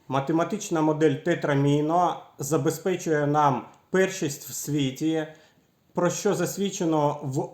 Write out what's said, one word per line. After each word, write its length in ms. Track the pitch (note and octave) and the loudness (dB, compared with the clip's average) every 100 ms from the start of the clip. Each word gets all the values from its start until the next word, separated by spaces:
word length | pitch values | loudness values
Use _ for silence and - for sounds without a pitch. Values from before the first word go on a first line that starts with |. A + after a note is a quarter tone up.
| - | -4
математична 720 | C3+ C#3 E3 E3+ G#3 - E3 | -4 0 0 0 -4 -4 0
модель 340 | D#3 D3+ D#3 | 2 4 2
Тетраміно 1080 | C3+ F3 D#3 D#3 C#3 C#3+ D3 D3+ E3+ F3 D3 - - | 2 0 -2 0 2 4 2 2 2 2 -2 -10 -12
забезпечує 880 | C#3+ D#3 D3 - G3 F3 E3+ D3+ C#3+ | -2 0 0 -2 -2 -2 0 0 2
нам 400 | D3 C#3+ A#2+ - - _ | 4 4 2 -4 -18 _
першість 580 | F#3 F#3 - D3+ - - | 2 2 0 -6 -6 -10
в 40 | |
світі, 720 | - - D3 C3+ C3 D#3 D#3+ D#3 - - _ _ _ _ - | -10 -4 -2 -2 -2 -2 -2 -4 -10 -20 _ _ _ _ -2
про 120 | F3 | 0
що 240 | - G#3 | 0 -2
засвідчено 840 | E3+ E3+ F#3 G3 - E3+ D#3 D3 C#3+ | 0 -2 -2 -4 -2 0 2 2 0
в 280 | C#3+ C3+ - | -4 -4 -4